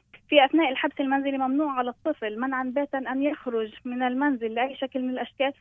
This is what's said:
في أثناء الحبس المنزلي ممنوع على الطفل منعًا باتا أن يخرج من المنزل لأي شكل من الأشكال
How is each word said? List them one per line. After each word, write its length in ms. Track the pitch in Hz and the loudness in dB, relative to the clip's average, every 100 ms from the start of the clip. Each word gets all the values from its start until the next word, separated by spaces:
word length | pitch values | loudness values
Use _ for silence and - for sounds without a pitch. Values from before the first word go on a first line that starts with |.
| - - _ | -12 -20 _
في 160 | - 269 | 6 6
أثناء 260 | 311 311 | 6 2
الحبس 280 | 262 302 - | 2 -2 -2
المنزلي 380 | 277 277 277 269 | 0 0 0 -2
ممنوع 340 | 262 277 302 | 0 0 0
على 180 | 262 247 | 0 -4
الطفل 500 | 240 320 302 220 214 | -4 -4 -4 -4 -4
منعًا 240 | 262 262 262 247 | -2 -2 -2 -2
باتا 220 | 285 269 | -2 -2
أن 260 | 233 262 | -4 0
يخرج 500 | 285 302 254 226 220 - 247 | 0 -2 -4 -4 -4 -8 -8
من 180 | 247 | -2
المنزل 500 | 254 254 294 254 226 | -2 2 0 0 -2
لأي 220 | 226 254 262 | -2 -2 -2
شكل 260 | 262 262 | -6 -4
من 80 | 254 | -4
الأشكال 440 | 254 247 - 269 277 | -4 -6 -2 -2 -4